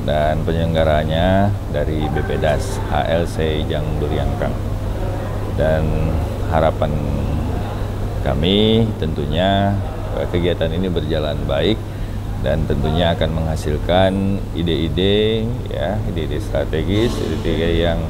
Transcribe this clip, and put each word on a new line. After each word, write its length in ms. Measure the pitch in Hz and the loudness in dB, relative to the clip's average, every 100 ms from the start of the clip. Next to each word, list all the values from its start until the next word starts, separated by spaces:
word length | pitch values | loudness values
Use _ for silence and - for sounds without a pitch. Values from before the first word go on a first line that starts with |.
dan 400 | 65 76 76 78 | 0 2 2 2
penyelenggaranya 1040 | 80 82 82 80 78 76 78 80 90 95 101 101 - | 0 0 2 2 4 2 2 2 4 4 2 0 -2
dari 320 | 73 73 78 76 | -2 0 0 0
B 80 | 73 76 | 0 0
P 80 | 73 | 0
das 320 | 76 69 - - - | 2 0 0 -4 -2
A 160 | 76 - | 0 0
L 160 | 82 | 0
C 400 | 85 - 78 78 76 | 0 0 0 0 0
Jang 160 | 78 76 76 | -2 0 0
Duriangkang. 480 | 73 76 69 71 71 65 - - - - - - - - - - | 0 0 0 -2 -2 -2 -2 -2 -2 -2 -2 -2 -4 -4 -2 0
Dan 560 | 78 78 78 78 80 80 - - - | 2 2 2 0 0 0 -2 -2 0
harapan 400 | 80 80 76 76 76 73 71 69 76 76 - - - - - - - - | 2 2 2 0 0 -2 -2 0 -2 -2 -2 -4 -4 -4 -4 -2 -2 0
kami 640 | 67 85 101 110 110 113 104 | 0 2 4 4 4 2 0
tentunya, 800 | 78 76 71 76 95 98 101 101 95 - - - | -2 -2 0 2 2 2 2 0 -2 -4 -4 -2
eh, 80 | 73 | -2
kegiatan 400 | 87 87 85 80 | 0 0 2 0
ini 160 | 80 95 | 0 0
berjalan 480 | 82 76 78 76 73 73 | 0 0 -2 -2 -2 -2
baik 320 | 71 85 110 - - - - - - | 0 2 0 -4 -6 -6 -4 -6 -4
dan 240 | 65 76 76 | 0 0 0
tentunya 480 | 71 78 80 85 | 0 0 2 2
akan 160 | 82 78 80 | 2 0 0
menghasilkan 1040 | 80 78 - 76 - 87 95 98 98 98 - - | -2 -2 -2 -2 2 4 4 2 0 -2 -4 -2
ide-ide, 880 | 85 76 80 76 95 104 107 110 110 123 - | 0 0 0 0 2 2 2 0 -2 -4 -6
ya, 240 | - 76 107 - | -4 -2 -2 -2
ide-ide 320 | 82 71 73 | -4 -2 -2
strategis, 720 | - 76 69 78 78 101 120 - | -2 -2 -2 -2 0 2 2 0
ide-ide 640 | 82 78 82 78 82 82 85 | -2 -2 0 0 2 2 2
yang 160 | 82 | 0